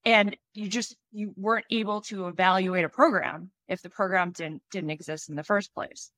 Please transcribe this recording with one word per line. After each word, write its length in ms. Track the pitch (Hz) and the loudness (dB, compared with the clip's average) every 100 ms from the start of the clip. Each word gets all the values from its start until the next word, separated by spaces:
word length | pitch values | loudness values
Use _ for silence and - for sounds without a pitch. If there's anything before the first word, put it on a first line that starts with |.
and 320 | 233 220 202 - _ | 6 6 4 -2 _
you 160 | 208 208 | -10 -4
just, 260 | 226 226 - _ | -4 -6 -12 _
you 200 | 214 208 | -10 -10
weren't 300 | 185 202 226 - | -4 0 0 0
able 320 | 233 208 208 | -2 0 -4
to 260 | 214 202 180 | -6 -8 -6
evaluate 560 | 160 185 190 185 180 | 2 4 4 2 0
a 60 | 160 | 0
program 600 | - 311 190 - 156 185 _ - | 4 4 4 -2 -6 -14 _ -8
if 120 | 185 | -8
the 80 | 180 | -8
program 440 | - 190 185 175 | -4 0 2 0
didn't, 280 | 151 160 156 _ | -4 -8 -8 _
didn't 200 | 190 156 | -6 -4
exist 400 | 156 160 156 - | -6 -6 -10 -8
in 40 | |
the 80 | 147 | -10
first 320 | 151 202 196 | 0 0 0
place. 360 | - - - - | -10 -10 -12 -20